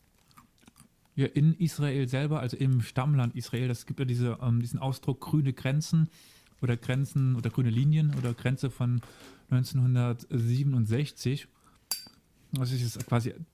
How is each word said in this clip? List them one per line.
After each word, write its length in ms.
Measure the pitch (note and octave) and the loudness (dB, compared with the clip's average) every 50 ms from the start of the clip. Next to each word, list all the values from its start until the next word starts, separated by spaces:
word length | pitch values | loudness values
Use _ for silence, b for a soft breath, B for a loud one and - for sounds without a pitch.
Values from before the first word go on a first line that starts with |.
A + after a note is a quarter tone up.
| _ _ _ _ _ _ _ - - _ _ _ _ - _ - - _ _ _ _ _ _ | _ _ _ _ _ _ _ -20 -20 _ _ _ _ -20 _ -20 -20 _ _ _ _ _ _
Ja, 120 | - C3+ | -2 -2
in 280 | B2 - C#3+ C#3+ D#3+ D#3+ - | 0 2 4 4 4 4 4
Israel 500 | F3+ D3+ - - D3 C#3+ C3 C#3 C3+ A#2+ | 0 -2 0 0 -2 0 0 0 0 0
selber, 320 | B2+ C3 C#3+ D3 D#3 D3+ | 0 -2 0 0 -2 -2
also 160 | A#2 A#2+ - | -2 -4 -2
im 240 | - C3+ C3 C3 B2 | 0 2 2 2 2
Stammland 560 | A2 - - - C3 D3 D3 C3+ B2 A#2+ - | 0 0 -2 -2 0 2 2 2 2 0 -2
Israel, 320 | B2+ A#2 - - A#2 B2+ B2 | -6 -8 -6 -4 -2 -2 -2
das 160 | A#2+ A#2+ - | -4 -4 -8
gibt 140 | - - - | -8 -6 -4
ja 60 | C#3 | -2
diese, 320 | B2+ B2 A#2+ B2 A#2+ A2+ - | -2 0 0 0 -2 -2 -2
ähm, 200 | - B2 A#2 A#2 | 0 0 2 0
diesen 180 | A#2+ A#2+ - - | 0 -2 -4 -4
Ausdruck 420 | C#3+ C3+ B2+ - - - C3 - | -4 -4 -4 -4 -4 -4 -4 -4
grüne 320 | - - - D3+ C#3+ C3+ | -2 0 2 2 2 0
Grenzen 560 | B2+ - - C3 C#3 D3+ D#3 - - D#3+ D#3+ D#3+ B B B B B B B B B _ | -2 -2 -2 -2 0 0 0 0 2 2 2 0 B B B B B B B B B _
oder 140 | - A#2+ A#2+ A#2+ | -2 -2 -2 -2
Grenzen 580 | - - B2+ C3 C#3 - - C#3+ C3+ C3 B2+ | -2 -2 -2 -2 -2 -2 0 0 2 2 2
oder 140 | A#2+ A2+ A#2+ | 0 0 -2
grüne 180 | - - B2+ A#2+ | 0 0 2 2
Linien 440 | A2+ A#2 C3+ D3 D#3 D#3 D#3 D3 C#3+ | 2 2 2 4 4 4 2 2 0
oder 160 | C3+ A#2+ A#2+ | 0 -2 -4
Grenze 380 | A#2+ - - B2+ C3+ - - C3 | -4 -2 -2 -2 -2 -2 -2 -4
von 320 | - - B2+ B2 B2 A#2+ B B B B B B B B B - | -4 -2 -2 0 0 -2 B B B B B B B B B 0
neunzehnhundertsiebenundsechzig. 2000 | C3 B2+ B2+ - - C3+ B2 B2+ B2+ B2 A#2+ A#2+ A#2 A#2+ - - - B2 A2+ A#2 A#2+ C3 C#3+ C#3+ C3 B2 A2+ G#2 A2 B2 D3 C#3 - - - B2 C3+ C#3+ - - b b b b b b _ - - - - - - _ _ _ _ _ _ _ | 0 0 0 0 0 2 2 4 4 2 2 0 -2 -4 -6 -4 -2 -2 0 0 0 0 0 2 2 2 2 2 2 0 -2 -4 -6 -4 -4 -2 -2 -4 -6 -12 b b b b b b _ -10 -8 -8 -10 -14 -20 _ _ _ _ _ _ _
Das 200 | - C3+ C3 B2 | -4 -4 -2 -2
ist 80 | C3 B2+ | -2 -2
jetzt 240 | A#2+ A#2 - - C3+ | -2 -4 -4 -8 -2
quasi 280 | - B2 A#2+ A2+ A#2 - - E3 - | 0 0 0 2 0 -6 -10 -14 -18